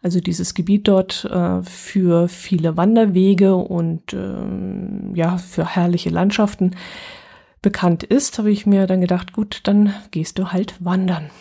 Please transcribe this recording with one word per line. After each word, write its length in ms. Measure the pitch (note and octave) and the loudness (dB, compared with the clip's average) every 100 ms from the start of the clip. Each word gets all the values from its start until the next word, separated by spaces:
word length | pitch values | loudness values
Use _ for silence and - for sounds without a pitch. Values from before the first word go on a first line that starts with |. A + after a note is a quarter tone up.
also 180 | F3+ F3 | -2 0
dieses 320 | F3+ E3+ F3 | -2 -4 -4
Gebiet 340 | - F3 G3+ G#3 | -4 2 2 4
dort, 380 | F#3+ F#3 - | 4 2 -4
äh, 380 | - F3+ F3 F#3 | -6 -2 -2 -2
für 680 | F3+ - - G3 F3+ E3+ F3 | -6 -12 -6 0 2 4 2
viele 480 | - - F3+ D#3+ D#3+ | -2 -4 0 0 2
Wanderwege 800 | F#3+ A3+ A3 F3+ F#3+ F#3+ F#3+ F#3 | 2 4 4 4 4 6 4 4
und, 560 | - F3 E3 E3 - | 0 -2 -2 -4 -8
ähm, 1040 | F#3+ F#3+ - - F#3+ F#3+ F#3+ F#3 - - | -8 -8 -8 -8 -6 -8 -8 -8 -8 -8
ja, 240 | E3+ E3 F3+ | -2 0 -2
für 260 | - - | -6 -6
herrliche 460 | E3 F#3 F3 F3 E3+ | -2 0 2 0 0
Landschaften 640 | E3 F#3+ - G#3 - F#3 F3+ - - - - - - _ _ | 0 0 2 0 2 -2 -2 -16 -18 -18 -20 -20 -20 _ _
bekannt 400 | G3+ - F3+ E3+ | -2 2 0 0
ist, 360 | - B3+ - - | 0 0 0 -2
habe 120 | G#3+ | 0
ich 160 | G#3 G#3 | 2 4
mir 200 | G3 F#3 | 2 4
dann 140 | F#3 | 2
gedacht, 320 | F3+ F3+ F3+ | 2 0 -4
gut, 280 | - G#3 - | -6 -6 -4
dann 300 | - G3+ G#3 G3+ - | 2 4 4 0 -8
gehst 280 | D#3+ E3 - | -6 -6 -4
du 140 | F#3 | -4
halt 220 | F#3 - - | -2 -4 -6
wandern. 460 | F3+ F#3 F#3 E3+ D3+ - | -2 0 0 -2 -6 -16